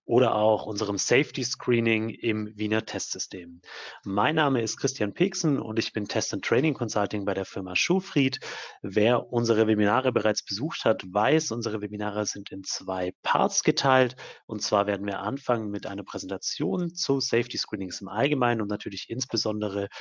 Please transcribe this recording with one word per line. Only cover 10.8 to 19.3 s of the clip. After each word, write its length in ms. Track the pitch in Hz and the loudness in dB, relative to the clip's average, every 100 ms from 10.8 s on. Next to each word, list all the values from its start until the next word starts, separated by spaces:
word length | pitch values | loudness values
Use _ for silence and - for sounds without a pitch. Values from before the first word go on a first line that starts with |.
| 117 | 2
hat, 180 | 110 95 | 2 0
weiß, 460 | 95 113 156 156 | 2 4 4 2
unsere 300 | 117 110 104 | -4 -2 -4
Webinare 440 | 104 107 104 101 104 | -4 -4 -4 -2 -2
sind 260 | 104 98 | -4 -8
in 120 | 98 | -10
zwei 500 | 95 - 95 92 90 - | -8 -8 -4 -2 -2 -4
Parts 400 | - - 202 - | 0 2 2 0
geteilt. 540 | - 151 139 131 127 127 - - - | 0 2 4 6 4 0 -16 -16 -10
Und 160 | 107 | -6
zwar 240 | - 104 101 | 0 2 2
werden 180 | 98 101 | 0 -2
wir 140 | 95 | -4
anfangen 500 | 98 135 - 117 107 | -4 -4 -2 -2 -2
mit 160 | 101 98 | -6 -8
einer 180 | 98 | -8
Präsentation 920 | 101 95 95 95 - - - 190 175 - | -8 -8 -6 -6 -6 -4 -2 0 -2 -4
zu 240 | - 139 | 0 0
Safety 400 | 131 117 117 107 | 2 0 0 -4
Screenings 420 | - 98 92 - | -6 -6 -6 -8
im 60 | 95 | -6
Allgemeinen 520 | 101 139 139 123 113 | 0 0 2 2 2
und 100 | 104 | 0
natürlich 360 | 104 107 101 - | -4 -6 -10 -8
insbesondere 800 | 120 - | -8 -4